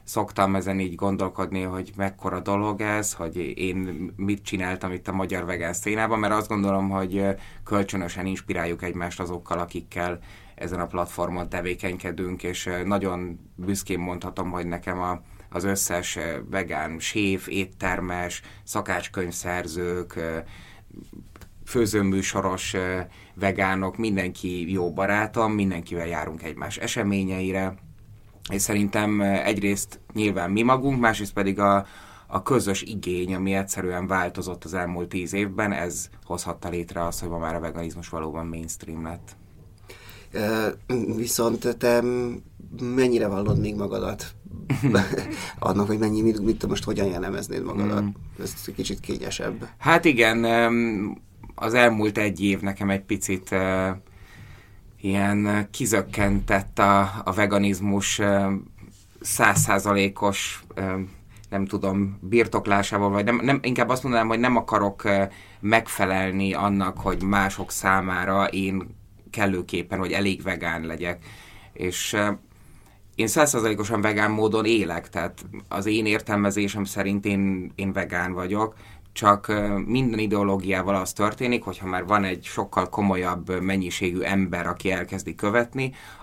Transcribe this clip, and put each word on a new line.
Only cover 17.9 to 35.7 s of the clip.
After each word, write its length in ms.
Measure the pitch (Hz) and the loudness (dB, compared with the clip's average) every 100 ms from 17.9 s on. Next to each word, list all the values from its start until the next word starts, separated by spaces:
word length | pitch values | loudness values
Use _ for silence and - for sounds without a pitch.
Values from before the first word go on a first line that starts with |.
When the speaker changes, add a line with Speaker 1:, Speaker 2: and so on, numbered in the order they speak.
| 90 90 90 87 - - - | -2 -2 -4 -6 -8 -14 -18
Speaker 1:
szakácskönyvszerzők, 1500 | - 110 95 90 - - 90 85 90 90 82 82 87 90 85 85 | -6 -6 -2 -4 -2 -4 -4 -6 -4 -4 -4 -4 -4 -4 -6 -6
ö, 220 | 82 80 80 - - - - - - - - - - - - | -6 -6 -8 -16 -20 -20 -20 -20 -18 -18 -20 -20 -20 -18 -4
főzőműsoros, 1080 | 127 107 104 98 95 95 101 92 92 - | 0 2 4 2 2 0 0 -2 -2 -4
ö, 240 | 98 92 92 90 - - | -2 -2 -4 -6 -14 -20
vegánok, 600 | 95 98 92 95 95 95 104 | -2 0 2 2 2 -2 -2
mindenki 760 | 110 98 90 - 92 87 85 | 0 0 -2 -4 -6 -4 -2
jó 200 | 95 87 | 0 0
barátom, 600 | 82 98 104 110 120 110 | 0 0 2 0 0 2
mindenkivel 540 | 104 98 85 82 85 85 | 2 0 0 -6 -6 -4
járunk 360 | 80 80 78 | -4 -6 -8
egymás 340 | 80 76 73 - | -10 -8 -8 -6
eseményeire, 960 | 113 123 101 98 95 92 92 95 95 98 - - - - - - - | -4 0 2 2 0 -2 -2 0 -2 -4 -14 -20 -20 -20 -20 -16 -6
és 120 | 98 | -2
szerintem, 580 | - 104 101 107 107 104 | 0 2 2 2 2 2
ö, 40 | |
egyrészt 760 | 101 98 101 101 101 101 - - - | 2 2 2 2 0 0 -4 -12 -10
nyilván 380 | 110 107 90 87 | 0 0 0 0
mi 120 | 104 | 2
magunk, 380 | 120 131 139 131 | 4 4 2 2
másrészt 320 | 117 104 101 | 2 2 -2
pedig 260 | - 98 98 | 0 0 4
a, 280 | 101 98 98 - - - - | 4 4 2 -10 -20 -20 -6
a 160 | 95 | -4
közös 400 | - 127 98 95 | 2 2 2 -2
igény, 520 | - 104 87 90 90 | -4 -6 -4 -2 -2
ami 200 | 92 98 | -2 0
egyszerűen 520 | 95 98 - 90 90 92 | 0 -2 -4 -4 -2 0
változott 580 | 95 90 - 90 87 | 0 0 -4 -8 -8
az 100 | 80 | -6
elmúlt 340 | 90 87 87 87 | -4 -4 -4 -4
tíz 240 | 95 85 | -4 -2
évben, 400 | 98 101 95 104 | -2 -2 0 -2